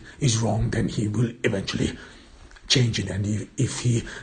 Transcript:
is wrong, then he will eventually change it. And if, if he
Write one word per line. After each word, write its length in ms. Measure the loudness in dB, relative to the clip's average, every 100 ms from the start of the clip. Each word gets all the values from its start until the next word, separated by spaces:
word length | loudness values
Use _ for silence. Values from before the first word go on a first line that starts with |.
| -10 0
is 200 | 2 2
wrong, 320 | 2 2 0
then 180 | 0 0
he 180 | 0 0
will 240 | 0 0 0 0
eventually 520 | 0 -2 -2 -2 -4 -14 -20 -20 -20 -20 -8 2
change 320 | 4 4 2
it. 100 | -2
And 160 | -2 -2
if, 220 | -2 -4 -4
if 240 | -2 0
he 240 | 0 0 -2 -10